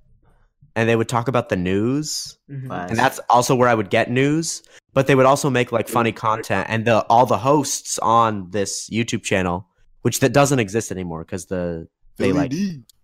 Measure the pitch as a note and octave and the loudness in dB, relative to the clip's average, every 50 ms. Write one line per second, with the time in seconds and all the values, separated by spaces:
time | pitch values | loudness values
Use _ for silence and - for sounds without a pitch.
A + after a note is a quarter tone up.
0 | _ _ _ _ _ _ _ _ _ _ _ _ _ _ - A2 A2+ A2+ A#2 A2+ | _ _ _ _ _ _ _ _ _ _ _ _ _ _ -2 0 2 2 2 2
1 | A2+ - B2 A#2 A#2 C#3 A#2+ B2 A#2 - G#2 F#2 F2 F#2 F#2+ G2+ G#2+ B2 C3+ D3 | 0 0 -2 -2 -2 0 -2 -2 0 -2 -2 -2 -2 0 0 0 0 -2 -2 -4
2 | D#3 D3+ - - - - - _ _ - C#3+ C3+ C3 B2+ G2+ F2+ F2+ F2+ A2 A2+ | -6 -6 -8 -10 -10 -12 -16 _ _ -18 -16 -14 -12 -10 -10 -10 -8 -6 -4 -2
3 | B2 C3+ - - - - A#2 B2 B2 - C#3 A#2+ B2 B2 A#2+ A2 G#2+ F#2 - A2+ | -2 -2 -2 -2 0 2 2 4 4 4 2 4 4 4 2 2 0 0 0 0
4 | A2 - B2 B2+ C3+ C#3+ D3+ D#3+ E3 - - - - _ - - _ _ - C3+ | 0 0 0 0 0 0 0 -2 -2 -6 -8 -10 -14 _ -20 -20 _ _ -2 0
5 | C3+ - C#3 C3 C3 C3 C#3 C#3 - D3 B2+ B2 B2 - A#2 A2+ G#2 - - A#2+ | 2 4 6 6 6 6 4 4 2 0 0 0 0 0 -2 -2 -2 0 0 0
6 | A#2 A2+ G2+ - - A2 A2 A2 - - G#2+ F#2+ - - A2 A2+ G#2+ A#2 A2+ G#2 | 0 0 0 -2 -2 -2 -2 -2 -2 -2 -2 -2 -2 -2 -2 0 2 2 2 2
7 | - - A2+ A#2 B2+ A2+ A#2 G2 A2 C3+ D3 D3+ C3+ - - - - - - - | 4 4 4 4 4 4 2 0 2 2 2 2 2 -2 -6 -8 -8 -8 -6 -2
8 | - G#2 A2+ A#2 A2+ A2 G#2+ G2+ F#2 F2 F#2+ G#2 G2 - - - - - - A2 | 0 2 4 4 4 2 0 -4 -8 -6 -4 -4 -4 -4 -6 -10 -8 -6 -4 -4
9 | A#2 - - - - - A2 F#2+ F#2 F2+ F2 F#2 - _ _ _ _ _ _ _ | -2 -2 -4 -6 -2 -2 0 0 0 0 -2 -4 -8 _ _ _ _ _ _ _
10 | - - - - C3+ B2+ A#2 C#3+ C#3+ C3 C#3+ B2+ A2 F#2 G2+ A2+ - - F#2+ F#2 | -4 -2 0 0 0 2 4 4 4 4 2 0 0 0 -2 -4 -4 -6 -8 -8
11 | F#2 F2 D#2+ D#2+ E2 - G2 F#2 - - F#2+ F2+ F2 F2 E2+ E2 E2 - _ _ | -8 -8 -8 -10 -10 -10 -10 -10 -8 -6 -6 -6 -4 -6 -6 -8 -12 -16 _ _
12 | _ - _ - - G2 F#2 F#2+ - B2+ C#3 F3+ G3+ F#3+ E3 C3+ A#2 _ _ _ | _ -16 _ -4 -2 0 0 0 -2 -2 -4 -4 -4 -4 -6 -10 -16 _ _ _